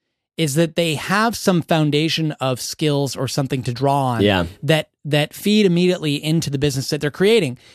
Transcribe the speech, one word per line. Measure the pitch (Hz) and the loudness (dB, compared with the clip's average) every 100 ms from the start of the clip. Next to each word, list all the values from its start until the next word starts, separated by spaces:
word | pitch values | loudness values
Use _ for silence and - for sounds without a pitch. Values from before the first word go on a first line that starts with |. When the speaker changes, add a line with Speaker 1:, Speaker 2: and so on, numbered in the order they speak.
| _ _ _ - | _ _ _ -4
Speaker 1:
is | 160 139 | -2 2
that | 170 160 | 0 0
they | 170 151 | -2 -2
have | - 196 226 208 | -2 0 0 0
some | - 180 | 0 0
foundation | - 165 151 147 160 147 160 | 2 2 2 2 0 -2 -4
of | 151 131 127 | -2 -4 -4
skills | - - 151 143 139 - | -6 -4 -2 0 -2 -4
or | 127 | -6
something | - 135 139 | -4 -4 -4
to | 120 | -4
draw | 117 139 139 | -2 0 2
on | 131 117 | 0 2
Speaker 2:
Yeah. | 101 95 85 - | 2 2 0 -4
Speaker 1:
that, | 139 156 - _ 151 | 0 0 0 _ -2
that | 147 151 | 0 -2
feed | - 202 214 202 | -2 0 4 4
immediately | 170 180 180 156 143 | 4 2 0 -2 -4
into | 151 165 151 | 0 -2 0
the | 139 | -2
business | 147 135 131 | -2 -2 -4
that | 151 | -4
they're | 147 | -4
creating. | - 190 226 151 123 - | 0 2 2 0 -6 -16